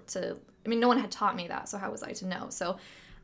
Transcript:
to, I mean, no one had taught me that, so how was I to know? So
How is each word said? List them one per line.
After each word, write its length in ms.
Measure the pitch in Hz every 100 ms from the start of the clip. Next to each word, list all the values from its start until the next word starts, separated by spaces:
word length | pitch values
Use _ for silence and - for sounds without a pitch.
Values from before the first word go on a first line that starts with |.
| -
to, 320 | 190 180 - - - 214
I 40 |
mean, 100 | 233
no 80 | 247
one 120 | 247
had 120 | -
taught 240 | - 202 190
me 140 | 170
that, 180 | - -
so 100 | 202
how 140 | 196
was 100 | 214
I 120 | -
to 120 | - 185
know? 200 | 180 -
So 300 | - 175 185 - - - -